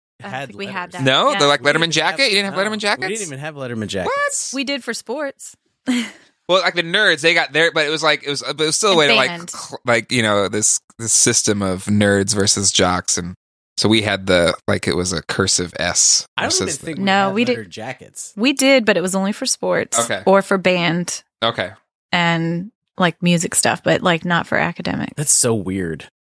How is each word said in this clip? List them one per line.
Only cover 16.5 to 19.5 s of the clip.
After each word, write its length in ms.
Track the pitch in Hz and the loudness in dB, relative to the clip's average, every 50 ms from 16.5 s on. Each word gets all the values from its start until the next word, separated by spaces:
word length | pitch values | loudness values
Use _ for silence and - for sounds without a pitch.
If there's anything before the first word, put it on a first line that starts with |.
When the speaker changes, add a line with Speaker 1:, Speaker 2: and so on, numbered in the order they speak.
| 330 | -2
Speaker 2:
even 120 | - - | -2 -2
Speaker 3:
versus 120 | - - - | -4 -6 -8
the 60 | - | -10
Speaker 2:
think 120 | 165 151 185 | -10 -6 -2
we 40 | 196 | 0
Speaker 1:
No, 220 | 196 190 196 196 | 2 2 2 2
Speaker 2:
had 60 | 196 190 | 2 0
Speaker 1:
we 80 | 226 247 | 0 0
did 140 | 247 240 | 0 -2
Speaker 2:
letter 80 | - 104 - | -4 -6 -12
jackets. 600 | - 110 107 131 127 - - - - - - - - | -14 -12 -12 -12 -12 -14 -18 -20 -16 -16 -16 -12 -6
Speaker 1:
We 160 | 202 226 277 285 | -2 0 0 2
did, 320 | - 262 269 277 262 214 | 2 4 4 4 4 4
but 100 | 220 196 | 2 2
it 60 | 170 | 2
was 120 | 175 185 185 | 0 -2 -2
only 200 | 196 190 196 214 | -2 -2 -2 -4
for 120 | - 262 | -4 -4
sports 540 | 254 | -4